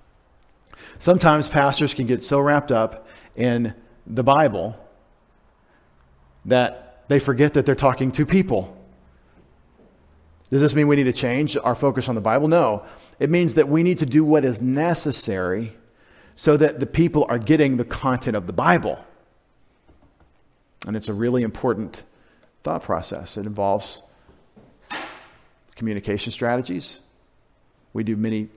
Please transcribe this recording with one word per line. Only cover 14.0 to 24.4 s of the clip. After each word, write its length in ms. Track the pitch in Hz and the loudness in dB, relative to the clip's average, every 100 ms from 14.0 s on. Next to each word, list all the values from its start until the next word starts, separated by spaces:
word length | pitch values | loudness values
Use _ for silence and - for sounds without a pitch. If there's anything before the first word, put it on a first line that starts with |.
| 143 | 2
do 180 | 147 | 2
what 220 | 156 151 131 | 4 4 2
is 160 | 107 | 0
necessary 1120 | 127 139 170 165 151 - - 95 90 95 113 - _ _ _ _ _ - | -2 0 0 -2 -2 -4 -4 -2 -2 -4 -6 -14 _ _ _ _ _ -2
so 220 | - 147 | 2 4
that 220 | 151 131 | 4 0
the 60 | 139 | -4
people 400 | - 170 151 - | 0 2 2 0
are 100 | 120 | 0
getting 380 | 107 156 139 123 | 2 4 4 0
the 80 | 120 | -2
content 500 | - 135 127 131 107 | -4 -2 -2 -2 -6
of 120 | 90 | -4
the 60 | |
Bible. 500 | 98 147 175 104 - - _ _ _ _ _ _ _ _ _ _ _ _ _ _ _ _ _ - | -2 2 2 0 -8 -12 _ _ _ _ _ _ _ _ _ _ _ _ _ _ _ _ _ -10
And 100 | 107 | -8
it's 140 | 107 | -8
a 40 | |
really 300 | 101 117 123 | -4 -2 -2
important 600 | 113 - 127 107 95 - - _ _ _ _ _ | -4 -4 -4 -4 -6 -14 -20 _ _ _ _ _
thought 200 | - 165 | -8 -8
process. 540 | - 82 - - 87 107 | -6 -6 -6 -12 -12 -12
It 80 | 104 | -10
involves 580 | 104 98 101 - - - _ _ _ | -4 -2 -4 -6 -18 -20 _ _ _